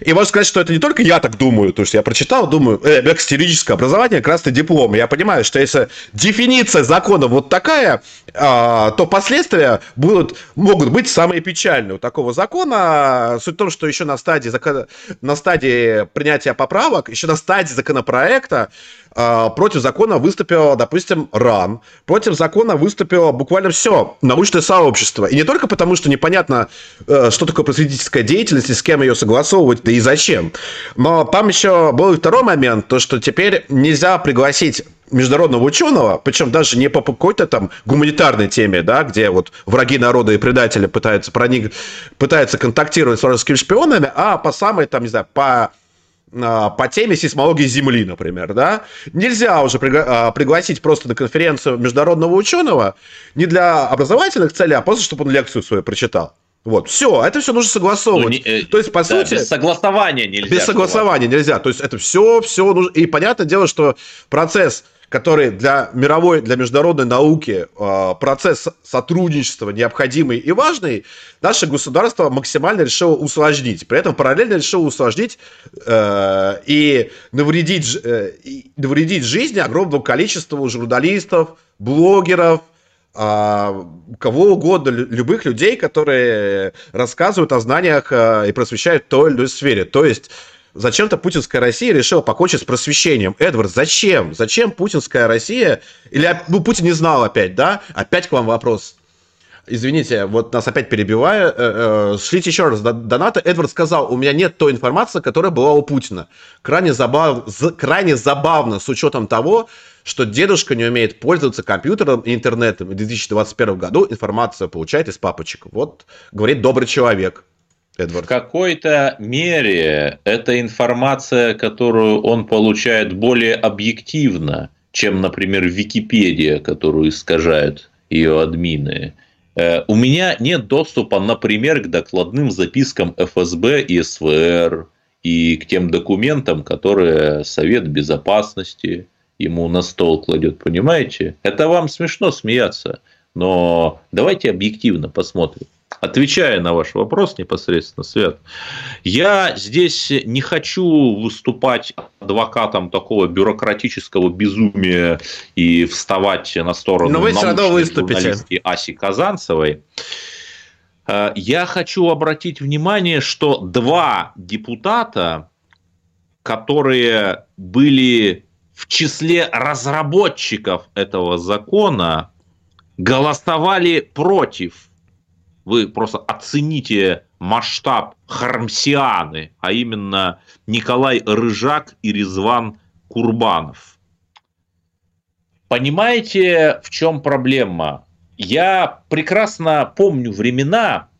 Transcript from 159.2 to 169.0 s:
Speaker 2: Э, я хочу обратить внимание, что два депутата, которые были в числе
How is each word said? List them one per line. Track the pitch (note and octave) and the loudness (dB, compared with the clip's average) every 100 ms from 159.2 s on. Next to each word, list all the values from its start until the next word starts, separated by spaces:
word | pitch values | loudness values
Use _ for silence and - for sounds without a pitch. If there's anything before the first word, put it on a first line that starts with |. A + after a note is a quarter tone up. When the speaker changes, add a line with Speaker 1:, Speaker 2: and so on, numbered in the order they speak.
| F#3+ F#3+ - D#2+ D2+ D2+ _ - - - - - - - - _ _ _ - | -2 -4 -4 -2 0 -4 _ -16 -14 -16 -16 -20 -20 -20 -20 _ _ _ -6
Speaker 2:
Э, | G2+ G#2 G2+ | -4 -4 -4
я | F#2 D#3+ | -4 -2
хочу | F3 F#3 E3+ F#3+ E3+ | -2 -6 -6 0 0
обратить | D3+ D#3 D3+ F3 C#3+ | 0 -2 -4 -8 -8
внимание, | C#3 D3+ E3+ G#3 F3 D3+ | -6 -4 -2 0 0 0
что | - - D3+ C#3 | -2 -2 0 0
два | F#2 B2 A#2 E3+ D3+ G2 D#2+ | -2 -2 2 2 2 -2 -4
депутата, | - F2+ G#2+ A2 A2+ G3 A#3 A3+ G#2+ E2+ D#2+ D#2 _ _ _ _ _ _ _ _ _ | -12 -12 -12 -10 -8 -2 -2 -2 -4 -4 -6 -12 _ _ _ _ _ _ _ _ _
которые | - A2 A#2+ D3 C3+ B2+ A#2+ A2 G2 - - - | -8 -6 -2 0 2 2 2 2 0 -4 -12 -20
были | F#2 A#2 C#3+ C3+ B2+ A#2+ G#2 F2 _ _ _ | -4 2 4 4 4 4 2 -2 _ _ _
в | - - | -20 -8
числе | - | -4